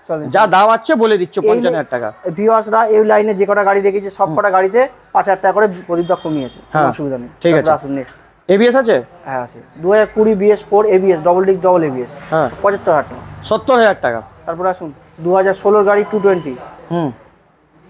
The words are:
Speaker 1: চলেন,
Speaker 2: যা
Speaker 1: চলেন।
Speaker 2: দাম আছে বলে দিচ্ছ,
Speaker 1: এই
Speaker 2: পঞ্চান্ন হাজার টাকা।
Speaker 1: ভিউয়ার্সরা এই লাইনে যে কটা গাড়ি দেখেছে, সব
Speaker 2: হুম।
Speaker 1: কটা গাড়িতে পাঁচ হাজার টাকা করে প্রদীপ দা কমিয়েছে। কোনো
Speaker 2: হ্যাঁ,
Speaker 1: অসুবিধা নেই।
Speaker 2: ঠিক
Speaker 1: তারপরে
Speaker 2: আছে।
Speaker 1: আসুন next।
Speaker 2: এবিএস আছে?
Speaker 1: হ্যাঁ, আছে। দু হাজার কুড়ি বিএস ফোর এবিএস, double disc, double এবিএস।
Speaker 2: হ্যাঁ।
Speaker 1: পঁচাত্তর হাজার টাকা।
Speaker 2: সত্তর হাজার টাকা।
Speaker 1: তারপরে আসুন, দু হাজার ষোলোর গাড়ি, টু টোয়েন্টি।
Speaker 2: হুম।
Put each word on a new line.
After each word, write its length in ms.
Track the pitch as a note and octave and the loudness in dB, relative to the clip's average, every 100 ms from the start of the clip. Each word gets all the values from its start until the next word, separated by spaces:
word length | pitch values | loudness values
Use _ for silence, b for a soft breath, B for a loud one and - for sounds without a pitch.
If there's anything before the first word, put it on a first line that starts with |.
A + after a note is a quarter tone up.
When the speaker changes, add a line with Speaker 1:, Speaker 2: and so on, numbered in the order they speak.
| - | -8
Speaker 1:
চলেন, 220 | D#3+ C3 | -8 -2
Speaker 2:
যা 100 | F#3+ | 0
Speaker 1:
চলেন। 120 | G#3+ | 2
Speaker 2:
দাম 180 | F#3 G#3 | 4 4
আছে 260 | A3+ A3+ D#4 | 2 0 0
বলে 220 | A3 G#3 | 2 2
দিচ্ছ, 220 | F3 - | -2 -2
Speaker 1:
এই 100 | G#3+ | 0
Speaker 2:
পঞ্চান্ন 280 | A#3 A#3+ E3 | 0 0 -2
হাজার 80 | C#3 | -4
টাকা। 420 | B2 A2+ - F#3 | -6 -6 -8 -10
Speaker 1:
ভিউয়ার্সরা 560 | E3 G#3+ A3+ G#3+ A3 A3+ | -2 2 2 2 0 2
এই 180 | G#3+ G#3+ | 2 4
লাইনে 280 | G#3+ G#3+ | 2 2
যে 120 | F#3+ G3+ | 0 2
কটা 180 | G3+ | 2
গাড়ি 180 | G3 G3 | 2 2
দেখেছে, 280 | G3 G3 G3 | 0 -2 -6
সব 180 | - E3 | -4 -2
Speaker 2:
হুম। 100 | D#3 | 0
Speaker 1:
কটা 140 | G3+ | 0
গাড়িতে 360 | F#3 F#3+ A3+ C4+ - _ | 2 2 0 0 -4 _
পাঁচ 140 | G3 F#3+ | -2 -2
হাজার 120 | F#3+ | 0
টাকা 120 | F#3+ | 0
করে 140 | F#3+ G#3+ F3+ - | 2 0 -2 -6
প্রদীপ 180 | F3 F3 | -4 -2
দা 100 | F3+ | -4
কমিয়েছে। 440 | E3+ D3+ B2+ - | -4 -6 -6 -12
কোনো 80 | - | -6
Speaker 2:
হ্যাঁ, 160 | D#3 C#3 | -2 -2
Speaker 1:
অসুবিধা 300 | A#2+ C#3+ C3 | -2 -6 -8
নেই। 100 | A#2+ | -12
Speaker 2:
ঠিক 280 | - F3 D#3 | -4 0 2
Speaker 1:
তারপরে 160 | D#3 | 2
Speaker 2:
আছে। 140 | D3 C#3 | 0 -2
Speaker 1:
আসুন 120 | C#3 | -8
next। 180 | B2+ - _ _ - | -10 -18 _ _ 0
Speaker 2:
এবিএস 280 | G3 A#3+ C4 | 2 4 2
আছে? 280 | A#3 D#3 A#2+ - - | 2 0 -2 -14 -10
Speaker 1:
হ্যাঁ, 160 | C3 | -10
আছে। 180 | B2 A#2 - - | -10 -14 -20 -8
দু 140 | E3+ | 0
হাজার 160 | G#3 G#3 - | 2 2 0
কুড়ি 200 | G#3+ G#3+ | 0 2
বিএস 280 | G3+ G#3 - | 2 0 2
ফোর 160 | G3+ G#3+ | 0 2
এবিএস, 360 | F#3 F#3+ E3+ | 2 2 2
double 220 | E3 F3+ F#3+ | 2 2 2
disc, 160 | F#3+ | 2
double 220 | F3+ F3+ | 2 2
এবিএস। 320 | D#3 B2+ A#2+ - - | 0 -4 -10 -14 -4
Speaker 2:
হ্যাঁ। 200 | D#3+ C3+ - | -2 -2 -2
Speaker 1:
পঁচাত্তর 300 | G3+ G3 - | -2 -2 0
হাজার 120 | D#3 - | 0 -2
টাকা। 340 | - - - | -8 -18 -14
Speaker 2:
সত্তর 320 | - G#3+ - B3+ | -6 -4 0 2
হাজার 200 | A3 F#3 | 2 0
টাকা। 200 | C3+ A2+ A2 - - | -4 -6 -10 -16 -12
Speaker 1:
তারপরে 240 | E3 F#3 | -6 -4
আসুন, 240 | F3+ E3 C#3 _ - | -4 -8 -16 _ -10
দু 160 | E3 F#3+ | 0 2
হাজার 180 | F#3+ | 2
ষোলোর 300 | F#3+ G3+ G#3 | 0 2 2
গাড়ি, 220 | G3+ G#3 G#3 | 2 0 0
টু 80 | G#3+ | 0
টোয়েন্টি। 360 | G3 F#3 D3 B2 - - - | 0 0 -4 -12 -16 -20 -8
Speaker 2:
হুম। 200 | E3+ D3+ A#2+ - _ _ _ _ _ _ | -4 -4 -8 -18 _ _ _ _ _ _